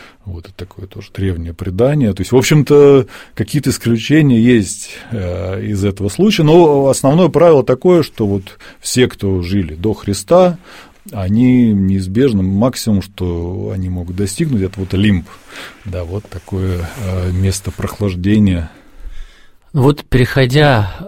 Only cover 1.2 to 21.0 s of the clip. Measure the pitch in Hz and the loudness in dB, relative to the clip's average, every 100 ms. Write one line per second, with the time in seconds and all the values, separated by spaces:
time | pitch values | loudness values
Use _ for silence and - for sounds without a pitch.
1.2 | 95 85 82 82 - 92 123 151 113 92 | -4 -4 -8 -10 -6 -2 0 2 0 -2
2.2 | 92 127 - 151 135 147 143 139 113 - | 0 2 4 2 4 6 8 6 2 -6
3.2 | - - 107 151 135 113 117 117 - 151 | -12 -8 -4 -4 -2 -2 -2 -2 0 2
4.2 | 143 117 117 120 92 - - - - 110 | 4 4 4 4 0 -6 -16 -18 -12 -8
5.2 | 90 90 92 98 107 101 101 98 101 - | -6 -6 -6 -8 -6 -2 -2 -2 -4 0
6.2 | 202 202 151 170 165 139 135 127 135 156 | 2 4 4 6 6 4 2 2 2 2
7.2 | 175 147 170 151 123 131 180 175 143 - | 2 4 6 6 2 0 2 2 2 -2
8.2 | 107 98 98 - - - - 127 123 - | -2 -2 -6 -20 -20 -16 -4 0 0 0
9.2 | 101 92 87 101 82 78 98 104 - 101 | -4 -2 -2 -2 -4 -4 -4 -4 -4 -6
10.2 | - 175 185 170 - - - _ - - | 2 4 4 0 -12 -20 -20 _ -14 -8
11.2 | 92 107 127 127 117 101 95 95 92 104 | -2 2 4 4 4 2 0 0 -2 0
12.2 | 139 104 92 98 127 123 - 101 - - | 0 0 -2 0 -2 -2 -2 -2 -4 -8
13.2 | 90 85 85 95 104 101 92 90 87 90 | -6 -6 -6 -8 -8 -8 -6 -8 -8 -6
14.2 | 101 - 165 120 92 95 95 95 107 92 | -6 -4 -4 -2 -4 -6 -6 -2 0 0
15.2 | - - - - - - 101 90 85 98 | -4 -18 -20 -20 -18 -18 -12 -10 -8 -10
16.2 | - 92 - 95 92 87 85 - 98 92 | -12 -16 -10 -6 -4 -4 -8 -8 -6 -4
17.2 | 90 92 95 92 - - 101 - 101 90 | -2 0 0 -2 -6 -8 -8 -4 -4 -2
18.2 | 92 107 101 87 78 - - - - - | 0 2 2 0 -6 -12 -20 -16 -14 -12
19.2 | - - - _ _ 151 131 147 - 127 | -14 -18 -20 _ _ 0 2 0 0 0
20.2 | 123 143 123 139 147 139 98 - | 2 2 2 4 4 4 0 -6